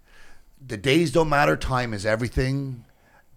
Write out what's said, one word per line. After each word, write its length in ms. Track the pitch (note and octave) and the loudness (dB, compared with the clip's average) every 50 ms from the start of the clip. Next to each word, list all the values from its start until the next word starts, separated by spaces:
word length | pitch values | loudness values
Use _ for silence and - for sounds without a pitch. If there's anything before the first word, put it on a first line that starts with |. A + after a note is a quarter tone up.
| _ _ - - - - - - - - - - C#3 | _ _ -20 -20 -20 -20 -20 -20 -20 -20 -20 -20 -12
the 120 | B2 A2+ | -10 -10
days 340 | G2+ F#2 B2+ C#3 E3 E3+ D3 | -2 0 2 4 4 4 4
don't 180 | - E3+ D#3+ A2 | 2 2 2 4
matter, 260 | C#3+ C#3+ D3 D#3 D3+ | 4 4 4 4 2
time 380 | C3+ - B2+ B2+ B2 B2 A#2 A2 | 0 0 -2 0 0 -2 -2 -4
is 120 | G2 F#2 | -4 -2
everything, 800 | G#2+ A2 A2 B2+ A2+ - - C3 C3 C3+ C#3 C#3 C3+ B2+ A#2+ - _ _ _ _ _ _ _ _ _ - | -2 0 0 -2 -2 0 0 0 0 -2 -2 -4 -6 -10 -12 -14 _ _ _ _ _ _ _ _ _ -14